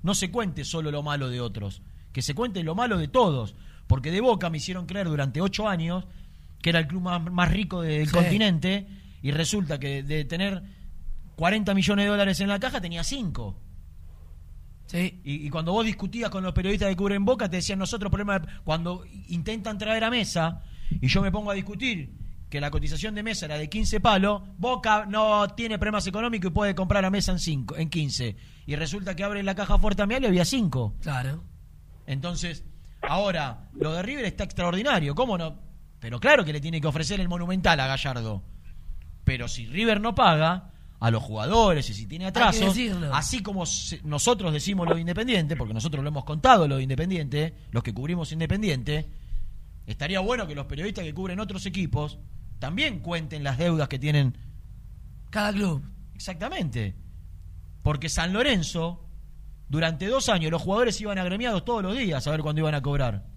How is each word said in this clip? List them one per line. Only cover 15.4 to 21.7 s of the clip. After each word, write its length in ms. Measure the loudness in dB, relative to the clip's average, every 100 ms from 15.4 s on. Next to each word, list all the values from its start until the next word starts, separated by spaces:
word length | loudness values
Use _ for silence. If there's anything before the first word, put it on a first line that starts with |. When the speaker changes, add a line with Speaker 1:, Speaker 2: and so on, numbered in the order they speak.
| -4
Speaker 1:
y 40 |
cuando 240 | -4 0
vos 120 | 2 0
discutías 440 | -2 -4 -4 -4
con 120 | -2
los 100 | 0
periodistas 340 | 2 2 2 2
que 80 | 2
cubren 300 | 2 2 4
Boca, 240 | 4 2
te 80 | 0
decían, 220 | -2 -2
"Nosotros, 300 | -2 -2 2
problema 300 | 2 2 0
de-", 80 | -2 -8
cuando 400 | -2 -2 -2 -6 -10 -16 -6
intentan 500 | -4 -2 -4 -4 -4
traer 280 | 0 2 2
a 40 |
Mesa, 540 | 2 0 0 0 -2 -10 -4 0
y 180 | 2 4
yo 120 | 4
me 100 | 4
pongo 200 | 0 -2
a 20 |
discutir 600 | -4 -4